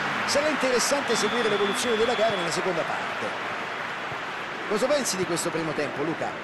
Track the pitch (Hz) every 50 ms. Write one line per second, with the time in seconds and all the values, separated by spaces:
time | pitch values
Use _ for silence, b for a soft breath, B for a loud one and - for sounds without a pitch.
0 | - - - - - - - 277 294 311 294 - - 262 247 233 - - 269 285
1 | 269 - 233 202 - 214 208 240 233 214 208 202 208 202 - - - 247 233 208
2 | 220 233 240 196 208 226 214 185 175 165 151 175 170 185 175 165 143 - 107 -
3 | - - - - - - - - - - - - - - - - - - - -
4 | - - - - - - - - - - - - - - 202 214 233 262 294 294
5 | 247 - - 185 185 165 170 156 - 175 160 160 165 160 147 131 147 135 - -
6 | 143 165 156 - - 104 - -